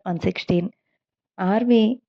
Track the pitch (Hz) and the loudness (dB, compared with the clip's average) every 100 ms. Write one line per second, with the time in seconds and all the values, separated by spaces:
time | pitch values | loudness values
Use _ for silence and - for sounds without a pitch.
0 | 185 170 185 - - 175 180 - _ _ | -6 -4 -4 -4 -2 -2 -2 -10 _ _
1 | _ _ _ - 185 214 240 233 220 254 | _ _ _ -6 -2 0 2 4 4 0